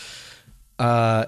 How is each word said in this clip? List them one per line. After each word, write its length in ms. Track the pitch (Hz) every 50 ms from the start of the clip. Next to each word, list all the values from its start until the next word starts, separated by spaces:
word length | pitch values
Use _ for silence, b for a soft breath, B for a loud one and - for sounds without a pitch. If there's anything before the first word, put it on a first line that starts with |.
| B B B B B B B B B B B - - _ _ -
Uh, 460 | 127 120 120 117 113 113 113 110 113